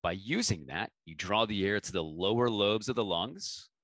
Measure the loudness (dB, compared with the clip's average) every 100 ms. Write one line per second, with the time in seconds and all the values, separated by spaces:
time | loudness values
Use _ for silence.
0 | -2 -2 -2 0 0 -2 -4 -6 -6 _
1 | -18 -10 0 4 4 2 2 2 0 -2
2 | -2 0 2 4 2 4 2 2 0 -2
3 | 0 0 -2 -6 -10 -10 -14 _